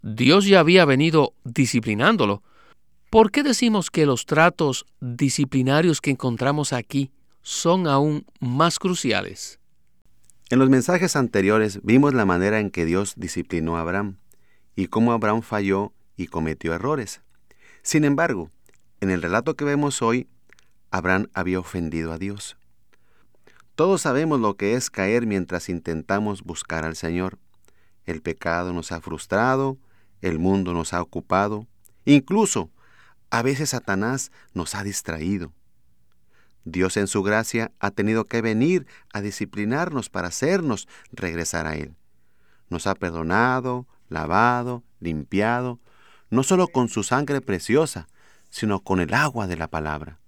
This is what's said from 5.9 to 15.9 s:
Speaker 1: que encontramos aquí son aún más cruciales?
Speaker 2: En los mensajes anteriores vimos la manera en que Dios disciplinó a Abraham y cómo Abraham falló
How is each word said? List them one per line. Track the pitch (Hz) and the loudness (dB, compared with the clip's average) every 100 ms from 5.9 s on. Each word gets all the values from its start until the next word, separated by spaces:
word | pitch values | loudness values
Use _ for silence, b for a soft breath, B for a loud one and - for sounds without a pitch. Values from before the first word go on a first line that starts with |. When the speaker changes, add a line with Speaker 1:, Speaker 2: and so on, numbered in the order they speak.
| 151 | 0
Speaker 1:
que | - | -2
encontramos | 135 127 117 127 147 143 | -2 -2 -2 -2 0 -2
aquí | 123 117 139 139 _ _ _ | -4 -4 -4 -4 _ _ _
son | - - 165 185 170 | -12 -4 2 2 2
aún | 139 151 151 - _ | 2 2 -2 -8 _
más | 127 127 165 - | -4 2 2 2
cruciales? | 190 180 131 98 98 98 - - _ _ _ _ _ - - - - | -4 -2 0 -2 -2 -12 -16 -18 _ _ _ _ _ -20 -20 -20 -2
Speaker 2:
En | 127 | 2
los | 135 | 6
mensajes | 131 123 180 175 147 | 6 4 2 2 0
anteriores | 123 104 95 107 107 98 | 0 2 4 4 2 -2
vimos | 98 120 143 | 4 6 6
la | 131 101 | 4 2
manera | 87 98 107 | 2 2 0
en | 104 | -2
que | - | -2
Dios | 82 90 101 - | 0 0 -2 -6
disciplinó | 92 - 82 87 80 85 | -8 -8 -4 -4 -2 -4
a | |
Abraham | 82 95 101 95 - - - - - - | -4 -4 -4 -10 -20 -20 -20 -20 -16 -6
y | 92 | -2
cómo | 113 117 | 2 2
Abraham | 117 107 110 | 2 0 0
falló | 113 107 98 95 104 | -2 -2 0 0 -2